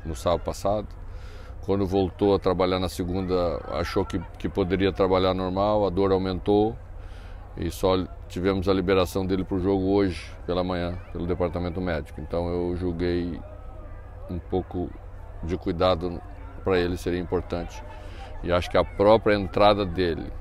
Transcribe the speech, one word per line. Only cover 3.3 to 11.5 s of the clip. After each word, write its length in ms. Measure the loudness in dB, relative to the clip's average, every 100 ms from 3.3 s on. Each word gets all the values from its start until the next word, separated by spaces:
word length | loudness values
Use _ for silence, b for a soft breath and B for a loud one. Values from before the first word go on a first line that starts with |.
| 2 2 -2 -4
achou 320 | -4 0 0
que, 160 | 0 -4 -6 -6
que 100 | -4
poderia 440 | 0 0 2 2
trabalhar 420 | 4 4 4 4
normal, 500 | 2 0 0 2 4
a 60 | 2
dor 220 | 2 4
aumentou 640 | 4 2 -2 4 4 4 0 -12 -14 B B B B B -6
e 160 | -6
só 340 | 0 2 2 0 -8 -10
tivemos 400 | -2 0 2 2
a 40 |
liberação 540 | 2 4 4 4 0 0
dele 160 | 0
pro 160 | 0 0
jogo 240 | 2 2 4
hoje 420 | 4 4 0 -10 -10 -2
pela 160 | -2
manhã, 340 | 0 -2 -2 -4 -8
pelo 160 | -6 -2
departamento 540 | 0 0